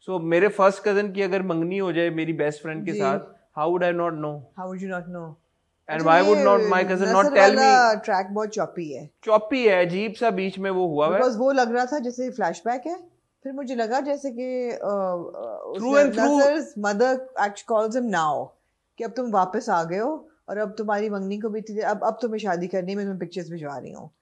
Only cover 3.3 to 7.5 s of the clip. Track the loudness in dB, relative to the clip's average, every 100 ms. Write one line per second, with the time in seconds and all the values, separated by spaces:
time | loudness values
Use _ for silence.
3.3 | -18 _ -4 -2 0 0 0 -2 -4 -6
4.3 | -8 -14 -14 -12 -10 -8 -8 -8 -12 -14
5.3 | -16 _ _ _ _ -8 0 6 6 8
6.3 | 6 6 4 4 2 2 0 2 4 6
7.3 | 8 8